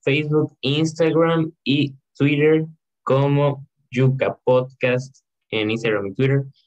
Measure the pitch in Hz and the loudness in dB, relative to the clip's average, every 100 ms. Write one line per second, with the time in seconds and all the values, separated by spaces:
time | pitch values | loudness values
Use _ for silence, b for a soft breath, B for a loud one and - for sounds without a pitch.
0 | - 147 151 151 147 _ 127 147 160 160 | -2 -2 0 0 -2 _ -4 -2 -2 0
1 | 160 151 165 165 160 - - 147 - - | 0 2 2 0 -2 -6 -2 -2 -2 -6
2 | _ - 143 147 151 156 160 - _ _ | _ -2 0 2 2 2 0 -10 _ _
3 | - 131 143 143 143 135 - _ _ 123 | -2 0 2 2 0 -2 -10 _ _ 0
4 | 131 131 98 - - 127 127 - 127 123 | 0 2 -2 -4 0 0 0 -4 -2 -2
5 | 131 _ _ _ - 110 107 113 117 104 | -6 _ _ _ -8 -4 -2 -2 -2 -4
6 | 98 95 131 139 135 - | -4 -2 0 0 -2 -12